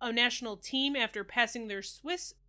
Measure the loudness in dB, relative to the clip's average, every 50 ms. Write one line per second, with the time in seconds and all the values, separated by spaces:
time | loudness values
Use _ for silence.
0 | -4 0 2 4 4 4 2 0 -4 -6 -6 -6 -6 -2 2 2 2 2 2 2
1 | 0 0 0 -6 -6 0 2 2 2 4 2 -4 -6 -6 -6 -6 -6 -8 -12 -8
2 | -4 -2 -2 -2 -2 -8 -10 -12 _